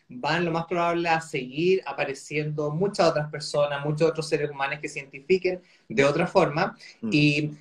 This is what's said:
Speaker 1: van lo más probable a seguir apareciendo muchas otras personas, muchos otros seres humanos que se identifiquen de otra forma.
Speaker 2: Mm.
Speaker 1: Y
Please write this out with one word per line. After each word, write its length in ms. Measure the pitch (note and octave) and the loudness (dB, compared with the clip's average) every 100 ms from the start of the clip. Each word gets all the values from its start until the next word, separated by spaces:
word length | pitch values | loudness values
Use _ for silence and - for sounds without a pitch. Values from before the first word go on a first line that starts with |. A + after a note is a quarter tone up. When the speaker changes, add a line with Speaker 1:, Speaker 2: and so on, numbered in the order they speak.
| - | -18
Speaker 1:
van 380 | B2 C#3+ E3+ E3+ | -6 -2 0 0
lo 60 | |
más 140 | E3 D#3+ | -2 -2
probable 440 | F3 E3+ E3+ E3+ | 0 0 0 0
a 100 | D#3+ | 0
seguir 600 | - C#3+ B2+ C#3+ F3+ F#3+ - | -2 -8 -6 0 2 2 0
apareciendo 840 | - C#3 C3+ - D3+ D3+ D3+ D3+ | -4 -6 -6 -6 -4 -4 -4 -4
muchas 380 | D#3 G#3 G#3 E3 | -2 0 2 2
otras 200 | D3 D3+ | 2 -2
personas, 560 | D3 - D3 D3 C#3+ D3 | -8 -4 0 0 0 -4
muchos 240 | D3+ D#3+ | 2 2
otros 200 | D#3+ D#3 | 2 -2
seres 200 | D3+ D3 | -2 -2
humanos 300 | C#3 C#3 D3+ | -4 -4 -4
que 80 | D3 | -8
se 120 | D3 | -10
identifiquen 600 | C#3 C3+ - F#3 F#3 F3+ - _ - | -14 -8 0 2 2 -4 -10 _ -4
de 160 | A2+ C#3 | 2 4
otra 200 | D#3+ F3 | 2 2
forma. 520 | F#3+ D3+ D3+ G#3+ - - - | 4 4 2 -2 -4 -18 -10
Speaker 2:
Mm. 80 | A2+ | 0
Speaker 1:
Y 400 | D3 D3 D3 D3 - | 4 4 2 -2 -6